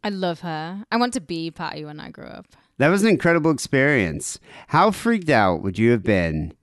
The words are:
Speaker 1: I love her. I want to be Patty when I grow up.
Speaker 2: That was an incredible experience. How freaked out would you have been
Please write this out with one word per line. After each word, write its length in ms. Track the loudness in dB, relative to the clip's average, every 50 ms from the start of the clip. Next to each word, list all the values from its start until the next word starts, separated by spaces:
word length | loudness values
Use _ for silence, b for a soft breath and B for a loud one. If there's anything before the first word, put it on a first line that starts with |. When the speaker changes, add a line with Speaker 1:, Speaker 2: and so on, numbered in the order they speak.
Speaker 1:
I 60 | -6 -6
love 320 | -4 -2 -4 -4 -4 -6
her. 460 | -8 -8 -8 -8 -8 -10 -12 -14 -8 _
I 60 | 0
want 160 | 0 0 0
to 80 | -2 -8
be 300 | -8 -8 -8 -8 -8 -8
Patty 340 | -8 -10 -10 -10 -10 -12 -14
when 160 | -14 -14 -16
I 80 | -16 -18
grow 200 | -18 -18 -18 -18
up. 180 | -18 -18 -20 _ b b b b b 0
Speaker 2:
That 100 | 2 2
was 140 | 4 4
an 80 | 4 2
incredible 400 | 2 4 4 2 2 4 2 2
experience. 880 | 0 0 -2 -2 0 2 2 4 2 2 0 0 -4 -8 -10 -10 -12 -14 B B B B B B
How 220 | 2 4 4 4
freaked 380 | 2 0 0 0 0 0 2 2
out 340 | 4 4 4 4 2 0
would 160 | -2 -6 -2 2
you 120 | 4 4
have 120 | 4 4
been 520 | 2 2 2 2 2 0 -2 -4 -4 -6 -10 _